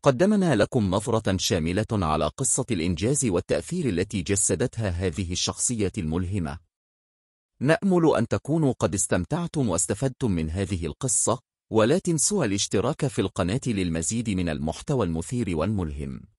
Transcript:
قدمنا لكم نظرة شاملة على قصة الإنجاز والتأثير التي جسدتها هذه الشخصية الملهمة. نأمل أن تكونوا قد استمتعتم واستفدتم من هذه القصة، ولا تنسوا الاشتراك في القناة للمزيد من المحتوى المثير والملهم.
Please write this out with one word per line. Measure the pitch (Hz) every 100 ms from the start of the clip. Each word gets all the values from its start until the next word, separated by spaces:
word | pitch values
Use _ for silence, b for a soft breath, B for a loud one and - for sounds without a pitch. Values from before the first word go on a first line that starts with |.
قدمنا | 147 127 190 214 180 117
لكم | 95 131 101
نظرة | 95 123 110 107 95
شاملة | - 95 80 92 110
على | 107 80 78 76
قصة | - 135 - 127
الإنجاز | 101 85 80 104 147 127
والتأثير | 85 - 73 - 180 143
التي | 85 101 101
جسدتها | 85 98 - 82 127 - 107
هذه | 85 92 80 90
الشخصية | 87 - - - 120 98 -
الملهمة. | 80 82 90 104 78 73 _ _ _ _ _ _ _ _ _ _
نأمل | 127 160 196 180 160 -
أن | 113
تكونوا | 104 - 160 143 117
قد | 107
استمتعتم | 98 - 98 87 160 170 156 120
واستفدتم | 82 - - 135 127 123
من | 87 78
هذه | 85 95 95 82
القصة، | - 131 - - 120 _ _ _
ولا | 107 110 175
تنسوا | 185 160 - 208 120
الاشتراك | 98 - 104 113 156 139
في | -
القناة | 95 - 87 120 -
للمزيد | 101 90 82 82 113 113
من | 92 85
المحتوى | 73 73 80 - 139 95
المثير | 80 85 123 117 80
والملهم. | 82 107 82 71 69 62 -